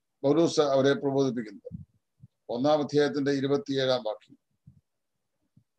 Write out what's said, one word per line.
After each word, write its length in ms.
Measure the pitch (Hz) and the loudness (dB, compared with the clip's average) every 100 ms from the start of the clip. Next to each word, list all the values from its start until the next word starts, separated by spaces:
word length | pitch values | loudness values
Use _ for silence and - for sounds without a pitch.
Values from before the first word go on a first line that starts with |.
| _ _ | _ _
പൗലോസ് 360 | 135 147 170 - | 0 2 2 2
അവരെ 340 | 147 135 135 | 2 2 2
പ്രബോധിപ്പിക്കുന്നത്. 920 | 135 139 135 135 120 107 101 - - - _ _ _ - _ - | 2 0 0 0 -2 -8 -14 -16 -16 -18 _ _ _ -20 _ -10
ഒന്നാം 300 | 117 143 151 | -2 2 2
അധ്യായത്തിന്റെ 520 | 139 143 143 135 139 | 2 0 0 0 -2
ഇരുപത്തിയേഴാം 720 | 139 135 143 143 135 131 127 | -2 0 -2 -2 -2 0 0
വാക്യം. 340 | 107 107 _ - _ _ _ _ _ _ _ _ _ _ _ _ _ | -2 -10 _ -20 _ _ _ _ _ _ _ _ _ _ _ _ _